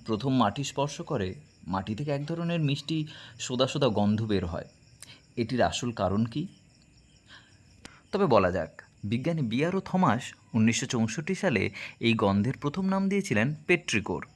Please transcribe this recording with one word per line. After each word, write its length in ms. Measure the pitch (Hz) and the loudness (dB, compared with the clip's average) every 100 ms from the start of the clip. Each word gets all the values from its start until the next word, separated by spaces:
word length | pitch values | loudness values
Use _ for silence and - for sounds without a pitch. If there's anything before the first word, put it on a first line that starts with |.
| - | -4
প্রথম 300 | 107 135 131 | -2 0 2
মাটি 280 | 123 139 | 2 0
স্পর্শ 360 | 135 - 147 - | -6 -4 -4 -4
করে, 340 | 170 135 95 92 - _ - | -6 -4 -4 -6 -16 _ -6
মাটি 280 | 95 95 | -6 -4
থেকে 160 | 107 147 | -6 -4
এক 160 | 143 147 | -4 -4
ধরনের 340 | 165 170 170 | -4 -2 0
মিষ্টি 460 | 143 143 - 160 151 - - - | 0 -2 -2 -4 -4 -10 -20 -14
সোদা 280 | - 123 131 | -4 0 0
সোদা 220 | 151 135 | 2 2
গন্ধ 340 | 104 104 107 | 4 2 2
বের 220 | 113 98 | 0 0
হয়? 200 | 87 82 - _ _ - - - _ - | -2 -6 -10 _ _ -20 -20 -20 _ -6
এটির 260 | 113 123 | -2 2
আসল 300 | 85 - 120 | 0 0 -6
কারণ 320 | 113 92 101 | -2 0 0
কি? 220 | 113 147 185 - _ _ _ _ _ _ - - - _ _ - - - - | -2 -4 -8 -12 _ _ _ _ _ _ -20 -20 -20 _ _ -20 -20 -20 -6
তবে 140 | 196 190 | 0 6
বলা 240 | 110 90 | 6 6
যাক, 320 | 90 80 - - _ | 2 -4 -8 -20 _
বিজ্ঞানী 380 | 104 117 135 165 | -4 -2 0 0
বিয়ারো 380 | 117 120 165 190 | 0 0 0 -2
থমাস 540 | - 185 165 113 - - _ | -2 2 2 2 -2 -16 _
উনিশশো 320 | 113 110 113 - | 4 4 4 0
চৌষট্টি 480 | 120 113 - 156 | 0 0 -2 -6
সালে 360 | 185 190 107 98 - - - | -2 2 2 0 -4 -14 -2
এই 120 | 117 | 2
গন্ধের 440 | 113 101 101 110 - | 4 4 4 0 -2
প্রথম 260 | 143 185 190 | -4 -2 -2
নাম 220 | 190 196 | 0 0
দিয়েছিলেন 460 | 196 190 104 127 151 - | 0 0 0 0 -2 0
পেট্রিকোর। 600 | 175 - 110 - 78 - | 0 0 -2 0 -4 -6